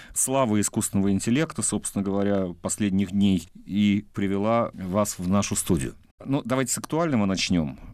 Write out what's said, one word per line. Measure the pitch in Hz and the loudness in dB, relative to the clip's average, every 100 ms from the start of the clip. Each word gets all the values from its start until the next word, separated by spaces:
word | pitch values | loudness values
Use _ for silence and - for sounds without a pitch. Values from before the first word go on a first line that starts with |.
| - | -10
Слава | - - 135 123 104 | -4 0 2 2 2
искусственного | 98 113 - 98 98 | 0 -2 -2 0 2
интеллекта, | 98 - 127 156 - | 2 2 0 0 -4
собственно | - 104 - 101 | -4 -4 -4 -4
говоря, | 98 101 101 98 92 85 | -2 0 0 0 -2 -4
последних | 98 - 104 95 92 | -6 -2 0 2 0
дней | 98 101 92 82 - - | 2 4 2 0 -14 -4
и | 98 104 101 - | 2 4 2 -2
привела | - 98 98 104 117 113 | -4 -2 0 0 0 0
вас | - 92 98 101 - | -6 -2 0 0 -2
в | 90 | 0
нашу | 101 98 98 | 0 0 -2
студию. | - 85 62 - - - | 0 0 0 -8 -20 -12
Ну, | - 139 | -4 -2
давайте | 113 131 127 | 0 -2 0
с | - | -4
актуального | - 151 170 123 98 | -4 -2 0 2 2
начнём. | 90 - 90 73 64 - | 0 2 2 0 -4 -16